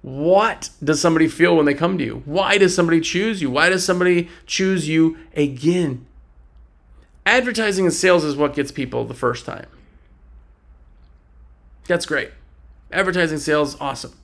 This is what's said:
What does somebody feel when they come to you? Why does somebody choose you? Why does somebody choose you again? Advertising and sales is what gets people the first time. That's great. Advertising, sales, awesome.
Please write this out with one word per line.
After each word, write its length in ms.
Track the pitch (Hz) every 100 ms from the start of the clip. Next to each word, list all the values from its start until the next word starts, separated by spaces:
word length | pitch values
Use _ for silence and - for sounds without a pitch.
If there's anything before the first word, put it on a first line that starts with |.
What 680 | - 131 156 190 220 180 - -
does 200 | 143 151
somebody 260 | 175 160 160
feel 300 | - 170 165
when 80 | 147
they 80 |
come 240 | 143 170 185
to 80 | 123
you? 180 | 110
Why 340 | 139 160 190 202
does 160 | 190
somebody 280 | 180 170 165
choose 400 | 160 175 214 208
you? 80 | 143
Why 160 | 127 170
does 160 | 185
somebody 460 | 180 180 180 175 170 - -
choose 420 | - 190 185 151
you 300 | 160 160 160 - -
again? 720 | 147 127 147 180 160 123 - - - - - - - _ _ - _ _ -
Advertising 600 | 240 247 220 214 190 185
and 80 |
sales 300 | - 190 175
is 140 | 151 139
what 180 | 147 -
gets 160 | 139
people 320 | - 127 120
the 100 | 117
first 320 | - 123 117 -
time. 220 | - - - - _ _ - - - - _ _ - - - - - _ - - _ _ - -
That's 200 | 175 -
great. 260 | 147 - - - - - - -
Advertising, 480 | - 190 180 165 156
sales, 360 | 151 151 147 -
awesome. 320 | 139 131 - -